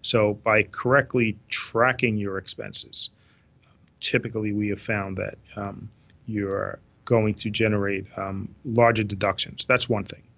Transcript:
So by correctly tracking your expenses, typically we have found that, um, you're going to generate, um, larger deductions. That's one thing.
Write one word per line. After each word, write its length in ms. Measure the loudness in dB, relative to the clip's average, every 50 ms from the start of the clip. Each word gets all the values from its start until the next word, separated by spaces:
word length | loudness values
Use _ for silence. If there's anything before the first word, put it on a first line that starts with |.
So 320 | -4 2 2 4 4 4 2 0
by 220 | 2 4 4 4 2
correctly 720 | 0 -4 -4 0 4 4 4 2 2 0 0 2 2 0 -4 _ _
tracking 680 | -4 -4 -4 -2 2 2 4 4 2 2 0 0 0
your 220 | 0 -2 -4 -6 -6
expenses, 720 | -8 -8 -12 -10 -12 -10 -10 -10 -12 -10 -12 -12 -12 -12 _ _ _ _ _ _ _ _ _ _ _ _ _ _ _ _ _ _
typically 520 | -4 0 0 0 -2 -2 -6 -4 -4 -2
we 160 | -2 0 0 -2
have 100 | -2 -6
found 380 | -4 -4 -4 -4 -2 -4 -6 -6
that, 200 | -6 -6 -8 -12 _ _ -12
um, 340 | -10 -10 -8 -10 -12 -14 -18 _ _ _ _ -20 _ _
you're 540 | -8 -6 -4 -4 -2 -2 -4 -4 -6 -8 -12 _ _ _ _ _
going 300 | 2 4 4 4 2 0
to 160 | -2 -4 -6
generate, 560 | 0 2 2 4 4 2 2 0 -2 -4 -6 -8 -8
um, 320 | -8 -6 -6 -6 -8 -8 -10 -14 _ _
larger 400 | -2 4 6 6 6 6 4 0
deductions. 600 | -2 -2 -2 0 -2 0 -2 -4 -6 -6 -12 0
That's 240 | 2 2 2 2 0
one 140 | -2 -2 -2
thing. 180 | -6 -12 -16 _ _ _